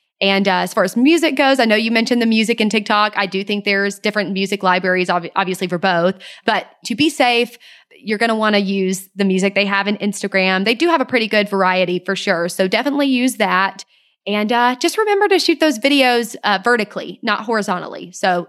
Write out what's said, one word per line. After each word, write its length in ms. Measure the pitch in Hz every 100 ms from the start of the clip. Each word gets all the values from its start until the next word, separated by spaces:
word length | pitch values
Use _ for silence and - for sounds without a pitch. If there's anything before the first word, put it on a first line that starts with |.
| _ -
And, 260 | 196 196 202
uh, 40 |
as 220 | 180 185
far 100 | 226
as 120 | 185 233
music 400 | 269 330 320 277
goes, 240 | 277 269
I 60 | 226
know 100 | 214
you 160 | 226
mentioned 300 | 226 226 240
the 40 | 226
music 340 | 220 214 233
in 80 | 214
TikTok. 440 | 220 214 208 214 -
I 100 | 190
do 180 | 196
think 220 | 202 208 202
there's 340 | 196 202 202
different 320 | 214 208 190
music 320 | 190 190 202
libraries, 460 | 190 185 185 180 180
ob-, 180 | 175 170 -
obviously, 320 | 185 180 180
for 100 | 175
both. 380 | 190 170 180 190 - - -
But 220 | 208 - _ -
to 100 | 226
be 140 | 311
safe, 480 | - 247 240 240 - - - _ -
you're 180 | 196 208
gonna 180 | 226 220
wanna 240 | 214 208
use 500 | 196 196 185 190 - 190
the 100 | 196
music 300 | 185 196 196
they 100 | 196
have 220 | 196 202
in 100 | 208
Instagram. 640 | 208 - 196 196 185 190
They 120 | 202 240
do 120 | 339
have 120 | 320
a 40 | 254
pretty 220 | 247 220
good 220 | 214 208
variety, 500 | 196 185 185 175 180
for 160 | - 190
sure. 340 | - 170 175
So 180 | - 185
definitely 400 | 214 269 285 277
use 280 | 254 254 214
that. 480 | 196 180 196 - - _ _ _ 196
And, 260 | 208 214
uh, 240 | 240 240 254
just 180 | 349 415
remember 300 | 427 403 403
to 100 | 370
shoot 200 | - 330
those 200 | 311 220
videos, 560 | 277 285 254 240 233 -
uh, 160 | 202 190
vertically, 560 | 233 240 208 185 156 185
not 180 | 226 208
horizontally. 720 | 220 220 208 180 151 90 175
So 360 | - 190 175